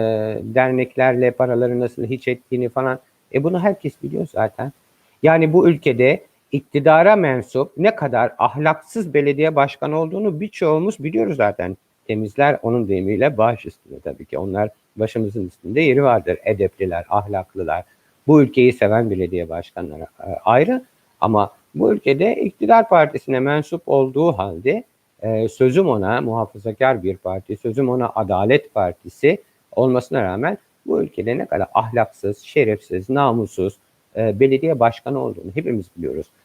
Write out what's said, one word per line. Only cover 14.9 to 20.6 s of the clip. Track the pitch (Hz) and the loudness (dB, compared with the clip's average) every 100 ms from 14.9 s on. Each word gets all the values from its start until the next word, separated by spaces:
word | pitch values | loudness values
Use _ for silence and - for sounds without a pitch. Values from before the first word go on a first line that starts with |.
| 107 | -6
başımızın | 110 113 107 110 90 | -4 -4 -6 -6 -10
üstünde | - 85 127 | -10 -6 0
yeri | 160 127 | 2 4
vardır. | 139 113 90 87 | 4 2 0 -4
Edepliler, | 104 98 95 - 95 85 - | -2 0 -2 -2 -4 -4 -4
ahlaklılar. | 101 98 98 92 95 80 82 - _ _ _ - | -4 -2 -6 -8 -8 -6 -6 -8 _ _ _ 4
Bu | 151 | 6
ülkeyi | 135 131 127 | 6 4 4
seven | - 101 110 113 | 4 2 2 0
belediye | 92 87 90 82 | -2 -2 -4 -6
başkanları, | 82 - 90 82 76 | -8 -10 -12 -12 -12
e, | 80 _ 98 85 | -18 _ -12 -4
ayrı. | 110 123 | 2 4